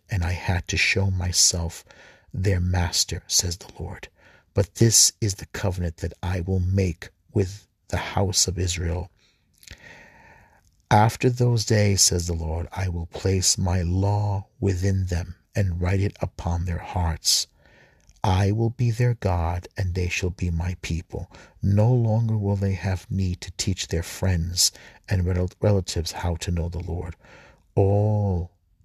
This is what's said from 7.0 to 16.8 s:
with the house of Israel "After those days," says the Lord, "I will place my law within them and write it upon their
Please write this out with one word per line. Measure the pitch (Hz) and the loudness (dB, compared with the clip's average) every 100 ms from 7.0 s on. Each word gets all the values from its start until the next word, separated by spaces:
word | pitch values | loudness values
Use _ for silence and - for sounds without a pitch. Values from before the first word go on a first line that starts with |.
| - _ _ | -10 _ _
with | - 92 101 _ _ - | -2 -2 -4 _ _ -8
the | 87 - - | -6 -4 -2
house | 95 92 - | 0 0 -2
of | 92 | 0
Israel | 92 85 87 85 87 _ _ _ _ _ - - - - - - - - - _ _ _ - | -2 -2 -4 -4 -8 _ _ _ _ _ -20 -20 -20 -20 -20 -20 -20 -20 -20 _ _ _ 2
"After | 107 110 - 127 | 6 6 4 0
those | 123 123 120 | 2 2 2
days," | 107 110 104 98 | 2 4 4 4
says | - 90 87 | 4 2 0
the | |
Lord, | 85 80 80 85 | -2 -2 -4 -6
"I | - 95 | -4 -4
will | 85 85 | -4 -6
place | - 95 95 92 - | -4 0 2 2 0
my | 92 92 | 0 0
law | 85 90 98 101 104 98 98 - | 2 2 2 2 0 -2 -6 -4
within | 98 90 98 98 92 | -2 0 2 2 0
them | 87 87 - _ | -2 -4 -10 _
and | - 98 85 | -2 -2 0
write | 90 98 | 0 0
it | 101 - | 0 -2
upon | - - - 87 87 | -8 -4 -4 -2 -2
their | 85 | -4